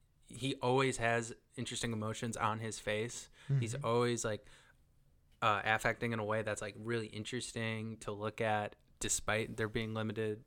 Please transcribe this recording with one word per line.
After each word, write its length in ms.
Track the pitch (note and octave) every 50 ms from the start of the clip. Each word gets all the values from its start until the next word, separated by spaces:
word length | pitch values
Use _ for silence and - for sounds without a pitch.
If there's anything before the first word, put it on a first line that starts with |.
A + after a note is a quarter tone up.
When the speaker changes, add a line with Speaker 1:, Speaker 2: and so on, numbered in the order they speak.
| _ _ _ _ _
Speaker 1:
he 280 | - - A2 B2+ C3+ C3
always 420 | - - B2 B2+ C3 C3+ C3 A#2+
has 360 | A#2 A#2 A#2 A#2 A#2 A#2 A2+ A#2 - _ _ -
interesting 340 | - A#2 - B2 - - A#2+
emotions 460 | A2+ G#2+ G#2+ A2 A2 - - A#2 A2
on 220 | - A2+ G#2+ A2 A2
his 200 | A2+ A2 G#2 -
face. 500 | - G#2+ G#2+ G#2+ A2+ A#2 - - - - - - - - C#3 C3+
He's 140 | A#2+ G#2+ B2
Speaker 2:
Mm-hmm. 120 | C#3 C3
Speaker 1:
always, 380 | A#2 A#2 A#2+ B2 A#2+ A#2+ A#2 -
like, 220 | A#2 G#2+ G#2 - - - - - - - _ _ _ _ _ - - _ _ _ _ - -
uh, 200 | A#2+ A2+ G#2 G2+ -
affecting 480 | G#2+ A2 A2 - A#2+ A2+ - A#2+ A#2 A#2
in 60 | A2+
a 40 | G#2+
way 180 | G#2 G#2+ A2 G#2+
that's, 180 | G#2+ G#2 -
like, 140 | G#2+ G#2 G#2
really 300 | A2 G#2+ A2+ A#2 A#2 A2
interesting 880 | - - G#2+ G#2+ - - A#2+ A2+ - - A#2+ A2+ A2+ A2+ A2 A2 A2 A2
to 140 | A2 - -
look 280 | G#2 G2+ G#2+ A2 - -
at, 340 | A2+ A2 G#2+ G#2+ G#2 G#2 - _ - - - -
despite 580 | - G#2+ - - - - G#2+ A2 A2+ - A#2
there 100 | - A2+
being 260 | G#2+ A2 A#2+ A2 A2 A2
limited 500 | A2 A2 A2 G#2 A2+ A2 G#2+ G#2+ A2 -